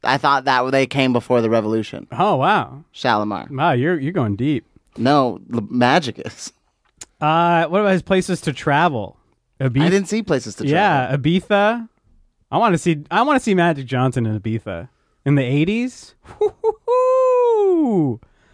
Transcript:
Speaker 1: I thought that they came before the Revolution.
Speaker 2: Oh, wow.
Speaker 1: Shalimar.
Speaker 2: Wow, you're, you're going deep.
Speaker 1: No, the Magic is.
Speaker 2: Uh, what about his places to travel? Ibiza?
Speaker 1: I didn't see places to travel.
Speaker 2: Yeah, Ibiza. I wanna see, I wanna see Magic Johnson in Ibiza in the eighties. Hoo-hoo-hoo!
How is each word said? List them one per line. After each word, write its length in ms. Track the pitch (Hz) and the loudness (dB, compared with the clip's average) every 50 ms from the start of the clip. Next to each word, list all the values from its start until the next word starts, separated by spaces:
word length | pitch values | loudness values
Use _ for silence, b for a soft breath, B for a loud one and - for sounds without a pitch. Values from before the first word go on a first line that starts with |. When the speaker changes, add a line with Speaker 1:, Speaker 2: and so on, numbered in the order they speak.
| - | 0
Speaker 1:
I 140 | 117 131 139 | 0 -2 2
thought 260 | - 143 143 135 131 | 2 2 2 2 2
that 260 | 139 131 127 127 131 | 2 2 2 2 2
they 140 | 131 135 135 | 2 0 0
came 280 | 127 - 139 135 131 123 | 0 0 0 0 2 0
before 260 | 120 113 - 127 120 | 0 0 0 0 0
the 80 | 113 110 | 2 2
Revolution. 580 | 113 113 107 107 110 113 107 - - - - _ | 0 0 0 0 -4 -4 -4 -6 -12 -16 -16 _
Speaker 2:
Oh, 240 | - 113 180 214 185 | -4 -2 0 0 0
wow. 480 | 131 135 156 214 185 117 - 127 139 160 _ | 0 0 0 0 0 -2 -6 -12 -20 -20 _
Speaker 1:
Shalimar. 560 | _ - - 127 113 104 104 104 101 85 - - | _ -6 -2 0 0 0 0 -2 -6 -8 -10 -10
Speaker 2:
Wow, 220 | 143 131 151 175 | -6 -2 0 0
you're, 260 | - 123 127 165 180 156 | 0 0 0 0 -2 -2
you're 140 | 135 147 | -4 -4
going 240 | 185 190 127 107 101 | -4 -2 -2 -2 -2
deep. 300 | 98 120 147 151 117 - _ _ _ _ _ _ - | -2 -2 -2 -2 -4 -6 _ _ _ _ _ _ -2
Speaker 1:
No, 420 | 113 131 147 147 135 123 95 92 95 95 | 0 2 4 4 2 2 -2 -6 -12 -6
the 140 | 117 117 | -6 -6
Magic 560 | 104 104 117 123 120 123 139 180 156 123 - - | -6 -4 0 2 2 4 4 2 0 -2 -10 -10
is. 340 | - 110 - - - - _ _ _ _ _ _ _ _ _ _ - _ _ _ | -14 -14 -14 -14 -18 -18 _ _ _ _ _ _ _ _ _ _ -20 _ _ _
Speaker 2:
Uh, 460 | 151 151 156 165 170 175 175 165 165 | -2 0 2 2 2 4 2 2 2
what 140 | 151 165 202 | 2 0 0
about 120 | 214 202 190 | 2 2 2
his 80 | 180 | 0
places 400 | - - 196 190 180 - 185 - | 0 0 0 0 0 -2 -4 -4
to 100 | - 165 | -4 -6
travel? 640 | 131 - - 156 143 143 170 180 147 113 101 - - _ _ _ _ _ _ _ _ _ | -6 -4 -2 0 2 2 2 2 0 -2 -6 -8 -12 _ _ _ _ _ _ _ _ _
Ibiza? 240 | 135 135 117 135 | -4 -2 0 2
Speaker 1:
I 60 | 151 175 | 2 4
didn't 180 | 185 196 196 - | 2 2 0 0
see 140 | 202 226 | -4 -4
places 320 | 214 - 165 131 - 110 98 | -2 -2 -2 -2 -2 -6 -10
to 80 | - - | -6 -4
travel. 100 | 139 147 | -2 0
Speaker 2:
Yeah, 420 | 170 208 202 160 139 127 - 135 | 2 2 2 2 2 0 0 -2
Ibiza. 720 | 143 123 151 170 185 - - 208 202 202 214 233 240 226 220 _ _ _ _ _ _ _ _ _ _ _ _ | -2 0 0 0 0 0 0 0 2 2 2 0 -2 -8 -14 _ _ _ _ _ _ _ _ _ _ _ _
I 60 | - 165 | -2 0
wanna 200 | 226 226 175 160 | 2 2 2 2
see, 240 | - 175 160 147 147 - | 0 0 -2 -2 -4 -4
I 120 | 165 202 | 0 0
wanna 180 | 240 294 294 254 | 2 2 2 0
see 140 | - 226 196 | 2 2 2
Magic 320 | 180 170 170 160 139 135 | 2 2 2 0 -2 -4
Johnson 400 | 117 135 123 127 131 120 131 117 | -4 -2 0 0 0 0 0 -2
in 120 | 110 107 107 | -2 -2 -4
Ibiza 500 | 95 113 110 110 _ - 92 - 113 - _ _ _ _ _ _ _ | -4 -4 -6 -6 _ -6 -8 -8 -10 -12 _ _ _ _ _ _ _
in 100 | 139 143 | 0 0
the 80 | 143 | 0
eighties. 720 | 131 120 135 147 156 175 214 226 240 254 - - - - _ _ _ | 0 0 0 0 0 0 0 -2 -4 -6 -8 -12 -20 -20 _ _ _
Hoo-hoo-hoo! 2000 | - - - 415 403 - _ - 440 427 - _ - 494 508 508 508 508 523 508 508 508 494 494 480 453 427 415 381 370 330 311 247 214 185 156 135 113 107 b b b b b b | -20 -6 -2 -2 -2 -2 _ -4 -4 -4 -4 _ 0 0 2 2 2 2 2 2 2 2 2 2 2 2 2 2 2 2 2 2 2 2 0 0 0 -2 -6 b b b b b b